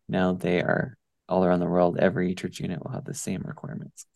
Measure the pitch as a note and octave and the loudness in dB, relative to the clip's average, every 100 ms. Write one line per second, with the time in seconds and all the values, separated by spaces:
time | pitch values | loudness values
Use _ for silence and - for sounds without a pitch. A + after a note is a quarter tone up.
0 | - F#2+ F#2 F#2 F2+ F2 - - - - | -4 0 2 0 0 0 2 0 -2 -8
1 | _ _ - F#2 F2+ F2+ F2 F2+ F2 E2+ | _ _ 0 2 4 4 2 4 4 4
2 | F#2 F2+ F2+ F2+ F2+ - - F2+ - - | 2 2 -2 -2 -8 -6 -6 -6 -8 -8
3 | - - - F#2+ - - - - - - | -8 -8 -6 -6 -8 -10 -10 -10 -12 -16
4 | - | -20